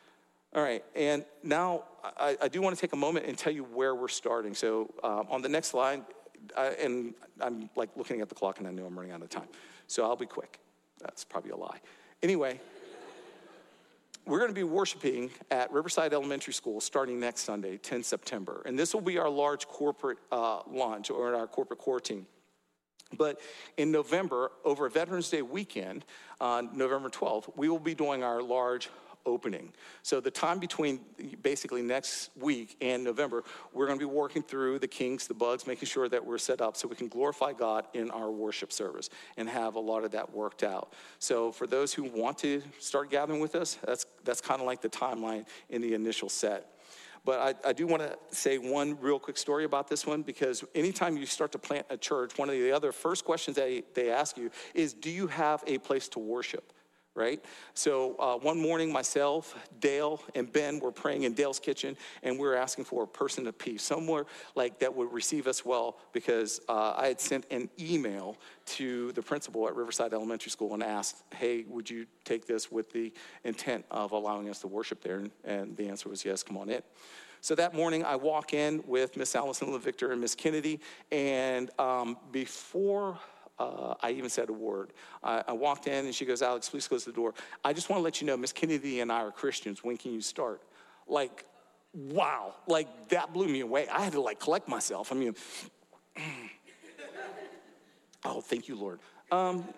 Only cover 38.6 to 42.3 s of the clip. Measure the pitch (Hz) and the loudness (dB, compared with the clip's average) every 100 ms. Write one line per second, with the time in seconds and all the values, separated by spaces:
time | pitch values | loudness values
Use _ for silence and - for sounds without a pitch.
38.6 | - - 98 - - - - - 113 120 | -6 -4 -4 -4 -10 -12 -14 -6 -4 0
39.6 | 113 110 110 110 110 107 - 107 107 - | 0 0 0 0 0 -2 -4 -4 -4 0
40.6 | 104 95 - - - - - 120 117 113 | 0 0 -6 -12 -20 -6 0 2 2 0
41.6 | 123 131 139 - 135 113 120 | 0 2 2 0 -2 0 0